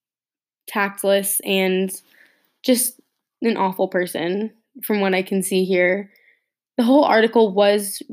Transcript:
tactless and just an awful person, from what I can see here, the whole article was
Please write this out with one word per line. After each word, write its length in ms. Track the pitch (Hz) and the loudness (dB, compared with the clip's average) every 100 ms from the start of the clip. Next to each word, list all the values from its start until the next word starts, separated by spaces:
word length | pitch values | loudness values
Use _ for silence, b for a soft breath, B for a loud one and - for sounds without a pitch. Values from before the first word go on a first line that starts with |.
| _ _ _ _ _ _ - | _ _ _ _ _ _ -8
tactless 720 | 214 202 196 196 196 196 - - | -4 -4 -2 0 0 0 -6 -2
and 440 | 190 185 185 190 - b b b b b b | -2 0 0 -2 -8 b b b b b b
just 380 | - 240 - - _ _ _ - | -2 0 -2 -8 _ _ _ -6
an 140 | 226 214 | -4 -2
awful 320 | 190 - 190 | -2 -2 -4
person, 640 | 190 180 - 170 196 220 _ _ 269 | -2 -4 -6 -4 -4 -6 _ _ -12
from 180 | - 208 | -4 0
what 140 | 196 185 | 0 0
I 80 | |
can 180 | 190 196 | -2 -4
see 220 | 185 185 185 | -2 -2 0
here, 460 | 180 180 196 202 b b b b _ _ - | 2 2 0 -6 b b b b _ _ -2
the 60 | |
whole 200 | 233 277 | 4 4
article 480 | - 220 226 233 220 | 4 4 4 4 2
was 520 | 190 202 208 202 - - | 4 2 2 -2 -10 -12